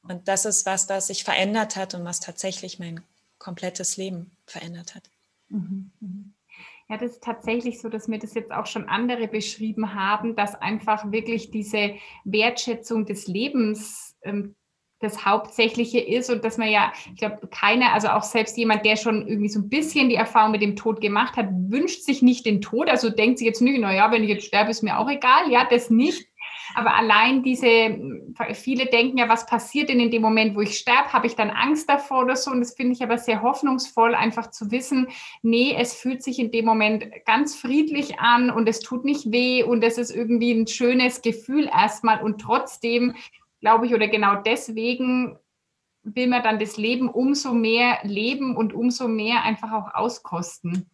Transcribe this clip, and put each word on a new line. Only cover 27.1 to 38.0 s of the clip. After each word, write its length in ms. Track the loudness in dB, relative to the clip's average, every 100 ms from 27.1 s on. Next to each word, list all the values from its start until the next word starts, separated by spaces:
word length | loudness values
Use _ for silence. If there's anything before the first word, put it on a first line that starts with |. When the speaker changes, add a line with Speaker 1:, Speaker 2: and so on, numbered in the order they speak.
| 4 4 4
Speaker 2:
diese, 240 | 2 2 6 6 6 0 -8 -12 -14 -10 -8
viele 320 | -6 -4 -2 2
denken 320 | 2 2 2
ja, 100 | 2
„Was 180 | 2 2
passiert 420 | -4 -2 -4 0
denn 100 | 2
in 100 | 2
dem 120 | 2
Moment, 340 | 2 4 2 0
wo 40 |
ich 160 | -2 -2
sterbe? 340 | 2 2 4
Habe 140 | 0 0
ich 100 | -2
dann 140 | -2
Angst 380 | 0 0 0 2
davor 340 | 0 2 0
oder 140 | 2 0
so?“ 140 | 0
Und 100 | -2
das 140 | -2
finde 200 | -2 -2
ich 80 | -2
aber 160 | -2 -2
sehr 240 | 0 0
hoffnungsvoll, 720 | 0 0 0 0 -2 4 4
einfach 360 | 4 0 -2 -8
zu 200 | -10 -4
wissen, 380 | -4 0 0 0 -6 -16 -4
nee, 320 | 0 2 2 0
es 160 | -4
fühlt 280 | -4 -6 -6
sich 160 | -6 -4
in 120 | -2
dem 140 | 0
Moment 400 | 2 4 2 0 -4 -10 0
ganz 280 | 0 0
friedlich 640 | -4 0 2 2 0